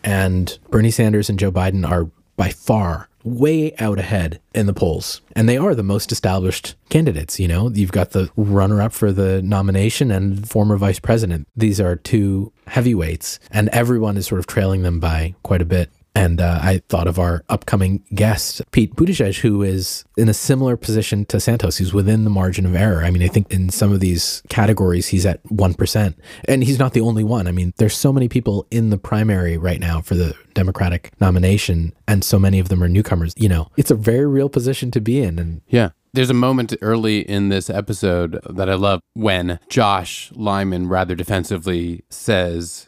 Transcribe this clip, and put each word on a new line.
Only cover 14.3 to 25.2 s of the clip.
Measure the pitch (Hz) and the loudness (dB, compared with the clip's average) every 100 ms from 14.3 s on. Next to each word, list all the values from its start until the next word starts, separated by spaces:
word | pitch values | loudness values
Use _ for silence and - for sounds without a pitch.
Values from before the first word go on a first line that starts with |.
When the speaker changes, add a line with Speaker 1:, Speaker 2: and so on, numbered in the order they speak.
| 92 | -4
Speaker 1:
of | - | -4
trailing | - 95 95 | -2 0 0
them | 90 85 | 0 0
by | 82 80 82 - | 0 0 -2 -6
quite | - 92 | -2 0
a | 82 | 2
bit. | 92 85 _ _ 104 | 0 -2 _ _ 0
And, | 90 85 | 2 2
uh, | 87 82 | 0 0
I | 87 95 - | 0 0 -2
thought | 90 87 | -2 0
of | 87 | 0
our | 87 85 - | 0 -2 -4
upcoming | - - 98 92 98 - 101 | -6 -2 0 0 -2 -4 0
guest, | 107 101 - - - | 2 0 -4 -8 -2
Pete | - 107 - | 0 0 2
Buttigieg, | 170 175 101 - | 0 2 -2 0
who | 117 101 | 0 2
is | 98 95 90 - - - | 0 -2 -4 -10 -6 0
in | 113 | 2
a | |
similar | 104 - 135 131 120 | 2 0 0 0 -2
position | - 110 - 104 104 | -2 -2 0 -2 -2
to | 107 | -2
Santos. | - 120 87 - | 0 0 0 -2
He's | 92 | 0
within | 98 98 110 | 0 2 2
the | 107 | 2
margin | 98 92 90 92 | 2 0 0 0
of | 90 | 2
error. | 107 82 | 2 2
I | 85 | 2
mean, | 90 | 2
I | 87 | 2
think | 107 - | 0 0
in | 95 92 | -2 -2
some | - 101 | 0 2
of | 98 | 2
these | 95 85 - - - | 0 0 -4 -8 -6
categories, | 120 107 101 92 87 - | 0 2 2 2 0 0
he's | 95 | 0